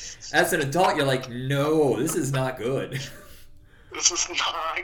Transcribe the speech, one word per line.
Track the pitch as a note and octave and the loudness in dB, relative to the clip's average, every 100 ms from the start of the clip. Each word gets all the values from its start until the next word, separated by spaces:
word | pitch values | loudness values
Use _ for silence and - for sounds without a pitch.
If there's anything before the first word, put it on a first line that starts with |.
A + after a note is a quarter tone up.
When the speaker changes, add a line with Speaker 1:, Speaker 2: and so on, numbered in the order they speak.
| - - - | -16 -16 -2
Speaker 1:
As | D3+ F3 | 2 4
an | F3 | 2
adult, | C#3 E3+ F#3+ D3+ | 2 2 4 4
you're | C#3 | 2
like, | B2+ A#2+ | 0 -2
"No, | A#2+ C3 C#3 D3 D#3+ C#3+ G#2+ | -6 -2 0 2 4 4 4
this | D#3+ F3 | 0 0
is | C3+ | 0
not | C3+ C3 - | 0 -2 -2
good." | A#2 C3+ - C3 - | -2 -2 -4 -6 -8
<laughs> | - - - - - - - - | -12 -18 -20 -20 -20 -20 -20 -14
Speaker 2:
This | - - | -2 0
is | F3 - F3 | 0 -2 -2
not | - E3+ D#3+ D#3+ | -2 -2 -4 -6